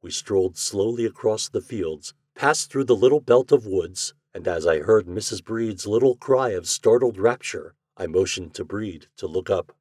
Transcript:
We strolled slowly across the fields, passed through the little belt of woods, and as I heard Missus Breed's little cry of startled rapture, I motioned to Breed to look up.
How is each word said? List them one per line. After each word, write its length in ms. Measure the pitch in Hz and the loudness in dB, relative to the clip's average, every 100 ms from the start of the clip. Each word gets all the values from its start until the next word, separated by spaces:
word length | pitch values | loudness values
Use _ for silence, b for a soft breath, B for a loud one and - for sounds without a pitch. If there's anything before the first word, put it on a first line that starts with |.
We 100 | 90 | -10
strolled 460 | - - 101 92 - | -10 0 0 0 -2
slowly 480 | - 104 104 117 | -6 -2 -2 0
across 460 | 113 - 110 107 - | -4 -2 -2 -2 -4
the 100 | - | -6
fields, 540 | - 113 82 78 - _ _ | -6 -6 -6 -8 -14 _ _
passed 360 | - 143 160 - | -2 0 0 -2
through 140 | 135 | -4
the 120 | 131 117 | 2 4
little 240 | 127 147 | 6 4
belt 320 | - 123 127 | 4 4 6
of 140 | 143 107 | 2 2
woods, 480 | 95 85 92 - _ _ | -4 -4 -8 -12 _ _
and 160 | 98 92 | -10 -6
as 180 | 85 80 | -2 2
I 120 | 78 | 0
heard 280 | 85 110 87 | 4 2 2
Missus 360 | 90 - 104 | -8 -8 -10
Breed's 440 | - 113 113 98 104 | -8 -6 -6 -6 -2
little 300 | 110 131 123 | 2 2 0
cry 360 | - 131 127 | 0 0 2
of 140 | 95 87 | -4 -6
startled 520 | - 117 120 123 98 | 0 4 4 2 2
rapture, 560 | 107 123 - - 80 _ _ | 0 0 -6 -10 -12 _ _
I 120 | _ 87 | _ -2
motioned 480 | 85 95 - 87 | 0 0 -2 -10
to 100 | - | -12
Breed 440 | 80 101 107 82 _ _ | -8 -8 -8 -10 _ _
to 80 | 95 | -6
look 240 | 85 90 | -6 -2
up. 260 | 95 - _ | -4 -4 _